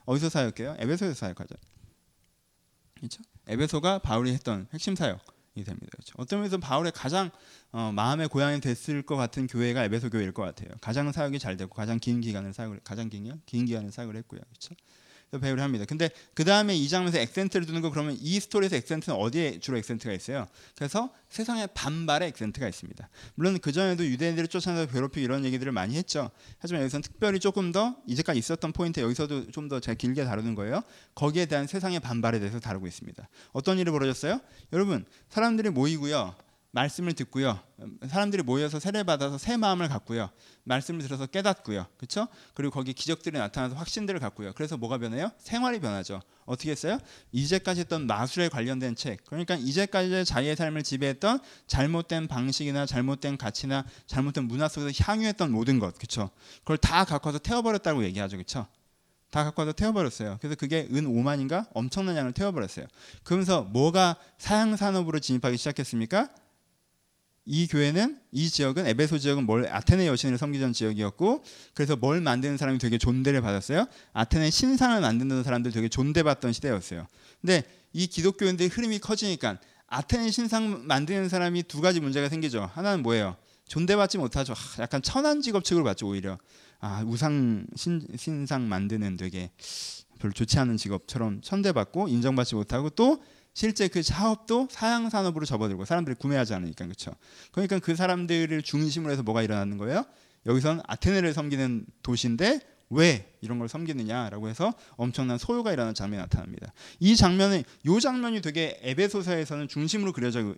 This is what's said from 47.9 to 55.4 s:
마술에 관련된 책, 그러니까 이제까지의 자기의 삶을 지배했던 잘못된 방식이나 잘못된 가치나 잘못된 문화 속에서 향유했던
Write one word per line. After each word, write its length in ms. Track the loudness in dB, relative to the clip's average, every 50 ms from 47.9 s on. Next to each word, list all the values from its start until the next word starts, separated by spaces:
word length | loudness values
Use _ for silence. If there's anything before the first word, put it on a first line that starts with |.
| -2 -2 0 0
마술에 420 | 0 0 0 -2 0 0 0 0
관련된 460 | 0 -2 -2 -2 -2 -2 -2 -4 -4
책, 280 | -4 -6 -8 -8 -8 -12
그러니까 280 | -10 -8 -8 -2 -2 -2
이제까지의 720 | -2 -2 -2 0 0 0 2 2 0 2 2 2 0 0
자기의 300 | 0 0 0 0 0 0
삶을 260 | 0 -2 -2 -2 -4
지배했던 600 | -4 -4 -2 0 0 0 0 0 2 2 2 2 -2 -8 -20 -20 _ -2
잘못된 600 | 0 2 2 4 2 0 -2 -2 -2 -4 -2 -2
방식이나 600 | -2 -2 0 0 0 -2 -2 -2 0 0 -2 0
잘못된 500 | 0 0 0 0 0 -2 -2 -4 -4 -2
가치나 480 | -4 -6 -6 -4 -4 -2 -2 -2 -2 -4 -12 -20 -14 -4
잘못된 380 | -2 0 0 0 0 -2 -2
문화 220 | -2 0 0 0 0
속에서 240 | -2 -2 -4 -4 0 0
향유했던 520 | 2 2 2 2 2 0 0 0